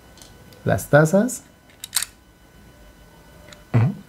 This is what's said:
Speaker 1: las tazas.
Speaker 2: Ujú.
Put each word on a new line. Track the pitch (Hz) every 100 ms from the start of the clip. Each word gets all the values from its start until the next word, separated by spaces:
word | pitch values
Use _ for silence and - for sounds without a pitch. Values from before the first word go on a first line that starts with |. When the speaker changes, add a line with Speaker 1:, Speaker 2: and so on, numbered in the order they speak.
| - - - - - -
Speaker 1:
las | - 104 -
tazas. | 147 156 190 247 - - _ _ _ - - - - _ _ - - - - - - - - - - - - -
Speaker 2:
Ujú. | 113 123 -